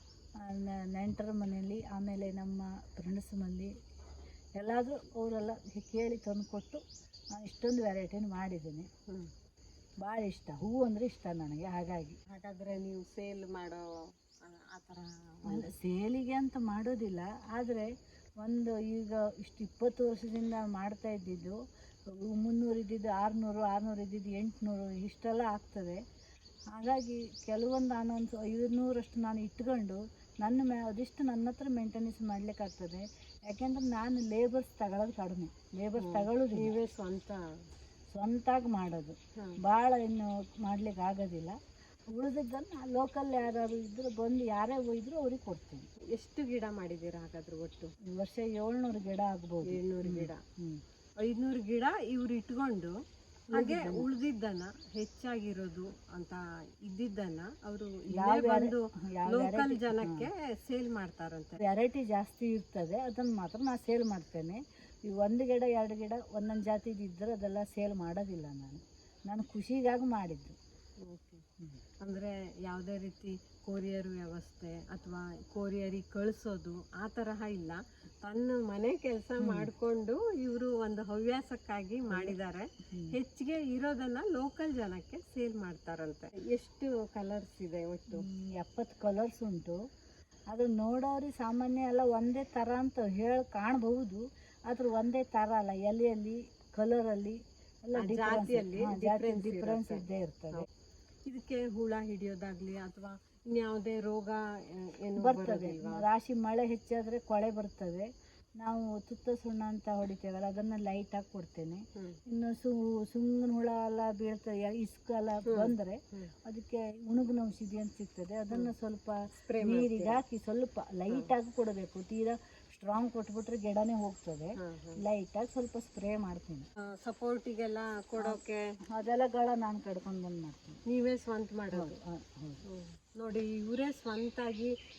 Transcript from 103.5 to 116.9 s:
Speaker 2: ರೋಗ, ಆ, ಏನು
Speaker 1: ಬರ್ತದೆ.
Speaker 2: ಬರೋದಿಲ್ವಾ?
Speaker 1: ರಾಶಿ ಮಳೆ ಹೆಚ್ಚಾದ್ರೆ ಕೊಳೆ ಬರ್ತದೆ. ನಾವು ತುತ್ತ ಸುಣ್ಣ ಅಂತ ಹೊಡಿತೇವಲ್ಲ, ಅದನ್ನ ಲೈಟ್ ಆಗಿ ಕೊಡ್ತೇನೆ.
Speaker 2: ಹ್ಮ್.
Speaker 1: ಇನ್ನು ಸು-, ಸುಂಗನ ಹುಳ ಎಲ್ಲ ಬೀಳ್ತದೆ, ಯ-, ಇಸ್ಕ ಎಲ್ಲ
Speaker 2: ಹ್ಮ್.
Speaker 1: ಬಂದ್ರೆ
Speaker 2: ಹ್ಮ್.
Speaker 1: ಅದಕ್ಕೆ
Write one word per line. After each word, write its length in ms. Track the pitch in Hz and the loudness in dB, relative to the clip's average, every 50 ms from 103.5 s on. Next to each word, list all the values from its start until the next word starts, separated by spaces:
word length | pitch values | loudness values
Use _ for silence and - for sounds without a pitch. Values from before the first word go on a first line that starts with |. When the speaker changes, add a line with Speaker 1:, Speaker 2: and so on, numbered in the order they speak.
| 233 233 226 220 214 214 196 226 220 220 | 2 2 4 4 2 0 0 0 0 0
Speaker 2:
ರೋಗ, 280 | 202 208 214 214 202 202 | 0 0 0 0 0 0
ಆ, 760 | 214 214 214 214 208 196 - 131 170 185 185 180 - - 202 | 0 0 0 -2 -4 -6 -8 -10 -8 -8 -8 -8 -8 -6 -4
ಏನು 160 | 208 196 220 | -2 0 6
Speaker 1:
ಬರ್ತದೆ. 260 | 208 254 254 185 190 | 8 8 8 8 4
Speaker 2:
ಬರೋದಿಲ್ವಾ? 540 | 233 208 185 180 165 160 160 156 160 160 - | 0 0 0 0 -2 -4 -4 -4 -4 -2 2
Speaker 1:
ರಾಶಿ 320 | 208 214 220 233 226 - 247 | 6 6 6 6 4 2 0
ಮಳೆ 340 | 233 220 220 226 233 247 | 2 2 4 4 4 4
ಹೆಚ್ಚಾದ್ರೆ 520 | 233 233 226 - - 233 233 220 226 226 240 | 4 2 0 0 0 0 0 0 0 -2 -2
ಕೊಳೆ 320 | 233 - 214 208 214 226 | 0 2 4 4 4 4
ಬರ್ತದೆ. 800 | 214 214 208 196 - - 196 175 170 180 202 233 254 - - - - - - _ - | 2 0 -4 -6 -6 -6 -4 -4 -2 -4 -4 -6 -8 -12 -20 -20 -20 -20 -20 _ -14
ನಾವು 440 | 220 226 226 226 226 226 220 214 208 | -6 -2 -2 0 0 0 -2 -2 -4
ತುತ್ತ 280 | 202 - 240 - - 247 240 240 - | -6 -6 -10 -2 0 0 0 2 0
ಸುಣ್ಣ 200 | 233 226 220 214 | -2 -2 0 0
ಅಂತ 220 | 214 214 208 - 214 | -2 -2 -2 -2 0
ಹೊಡಿತೇವಲ್ಲ, 580 | 208 202 202 196 196 185 - 190 190 190 202 | 0 2 0 0 -2 -4 -4 -4 -2 -2 -2
ಅದನ್ನ 260 | 196 196 208 214 220 220 | -2 0 0 -2 -2 -2
ಲೈಟ್ 380 | 214 208 196 190 202 202 - - | 0 0 0 0 -2 -2 -2 -4
ಆಗಿ 180 | 202 196 - - | -4 -4 -4 -8
ಕೊಡ್ತೇನೆ. 440 | 196 170 - - 170 160 160 170 | -10 -10 -8 -8 -6 -6 -6 -6
Speaker 2:
ಹ್ಮ್. 380 | 190 220 - - 202 190 180 170 156 - | -8 -10 -12 -12 -10 -10 -10 -12 -12 -8
Speaker 1:
ಇನ್ನು 280 | 240 233 233 233 233 233 | -4 -2 0 0 0 0
ಸು-, 540 | 226 - 247 240 233 226 226 226 220 214 208 - | 0 0 2 2 2 2 2 2 0 -2 -2 0
ಸುಂಗನ 380 | 240 240 240 247 247 247 247 | 2 2 4 4 4 4 4
ಹುಳ 180 | 233 233 233 233 226 226 226 | 4 4 4 2 2 2 2
ಎಲ್ಲ 140 | 226 220 226 220 220 214 202 | 0 2 2 2 2 2 0
ಬೀಳ್ತದೆ, 420 | 220 214 220 214 - 226 208 202 | 0 -2 -2 -2 -4 -4 -2 0
ಯ-, 160 | 202 208 220 | 0 0 0
ಇಸ್ಕ 340 | 233 220 202 - - - - 233 | -2 -2 -4 -6 -8 -4 -2 0
ಎಲ್ಲ 140 | 220 214 220 | 2 2 2
Speaker 2:
ಹ್ಮ್. 260 | 214 208 202 233 226 | 2 2 2 4 6
Speaker 1:
ಬಂದ್ರೆ 400 | 208 214 240 240 208 202 185 202 | 6 6 6 6 4 0 -2 -4
Speaker 2:
ಹ್ಮ್. 280 | 247 - - 202 196 185 170 151 - - | -6 -10 -12 -12 -12 -12 -12 -14 -14 -12
Speaker 1:
ಅದಕ್ಕೆ 640 | 233 220 226 220 - 240 226 220 214 | -10 -8 -8 -6 -4 -2 -2 -2 -2